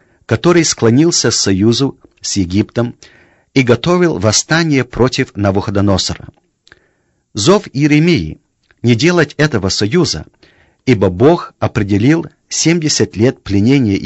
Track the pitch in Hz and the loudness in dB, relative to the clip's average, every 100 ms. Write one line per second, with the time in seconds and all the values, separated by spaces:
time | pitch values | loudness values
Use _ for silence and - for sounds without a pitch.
0 | _ _ - 113 170 175 156 - 113 123 | _ _ -4 -2 2 2 0 0 2 4
1 | 165 160 123 - 101 95 107 120 139 - | 2 0 -2 -2 0 0 2 0 -2 -6
2 | _ _ - 101 87 95 104 - 117 - | _ _ -8 -4 -2 -2 -2 -4 -6 -8
3 | - _ _ _ _ 135 123 117 165 180 | -20 _ _ _ _ 0 2 0 0 0
4 | 175 90 107 104 - 160 165 139 123 - | 0 0 -2 -2 -2 -2 0 0 -2 0
5 | 123 - 127 - 101 95 107 98 101 92 | 0 -2 -6 -4 -2 -2 -2 -2 0 0
6 | - 87 - - _ _ _ _ _ _ | -2 -8 -14 -20 _ _ _ _ _ _
7 | _ _ _ 107 110 202 - 139 147 151 | _ _ _ -4 0 0 0 -2 2 2
8 | 170 139 78 - _ _ _ _ 117 117 | 2 0 -2 -10 _ _ _ _ 0 0
9 | 156 175 160 - 147 113 92 - 104 170 | 2 2 0 0 -2 -2 -4 -2 -2 0
10 | 151 78 - _ _ _ _ _ - 113 | -2 -4 -12 _ _ _ _ _ -2 2
11 | 98 90 135 170 - _ 107 117 101 104 | 0 2 2 2 -2 _ -4 -4 -2 0
12 | 120 165 156 _ - - 156 170 151 - | 2 0 -2 _ -12 -4 0 0 -2 -2
13 | 107 92 120 - - 98 110 139 113 98 | -2 0 -2 -2 -4 0 2 2 2 0